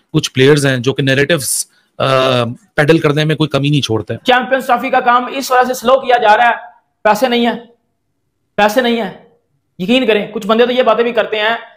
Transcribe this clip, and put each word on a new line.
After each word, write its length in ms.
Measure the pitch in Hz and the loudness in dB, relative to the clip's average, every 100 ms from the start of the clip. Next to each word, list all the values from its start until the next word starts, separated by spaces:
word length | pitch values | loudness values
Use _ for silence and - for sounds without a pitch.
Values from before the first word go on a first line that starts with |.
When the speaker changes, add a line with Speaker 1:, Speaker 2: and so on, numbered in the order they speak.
| _ | _
Speaker 1:
कुछ 160 | 160 - | -4 -2
players 360 | - 131 151 | 2 4 4
हैं 180 | 139 131 | 2 -2
जो 100 | 127 | -2
कि 100 | 127 | -2
narratives, 640 | 135 131 139 170 123 - - _ _ - | 0 0 0 -2 -4 -8 -8 _ _ -4
अ, 40 | 131 131 131 127 117 123 _ - | -2 -2 -2 -2 -2 -8 _ -2
peddle 220 | 147 165 | 2 2
करने 260 | 156 143 | 2 0
में 120 | 151 151 | -2 -2
कोई 120 | 151 | -2
कमी 220 | 139 143 | -2 0
नहीं 120 | 147 | 0
छोड़ते। 340 | - 110 - 113 | 0 -4 -4 -8
Speaker 2:
Champions 500 | - 247 254 269 262 | 0 0 0 -4 0
Trophy 240 | 240 262 | -2 0
का 100 | 254 | -2
काम 280 | 240 240 247 | 2 0 0
इस 240 | 269 254 | -8 -2
वजह 120 | 254 | 0
से 100 | 254 | 0
स्लो 220 | 254 226 262 | -2 0 0
किया 220 | 247 240 | 2 2
जा 160 | 220 | 4
रहा 140 | 214 240 | 4 2
है, 80 | 220 - _ _ _ | 0 -8 _ _ _
पैसे 240 | 214 208 254 | 0 0 0
नहीं 180 | 240 233 | 0 0
है, 80 | 226 - _ _ _ _ _ _ _ _ - | -2 -10 _ _ _ _ _ _ _ _ 0
पैसे 260 | 208 233 | 0 2
नहीं 160 | 240 233 | 0 -2
है। 340 | 190 - - _ _ _ _ - | -6 -12 -20 _ _ _ _ -10
यकीन 260 | 185 254 233 | 0 0 2
करें, 260 | 208 196 | 0 -2
कुछ 140 | 226 190 | -8 0
बंदे 200 | 220 240 | 2 2
तो 60 | |
ये 100 | 247 | 2
बातें 220 | 226 214 | 2 2
भी 80 | 240 | 0
करते 240 | 233 202 214 | 0 -2 -2
हैं 220 | 214 233 - | -2 -4 -8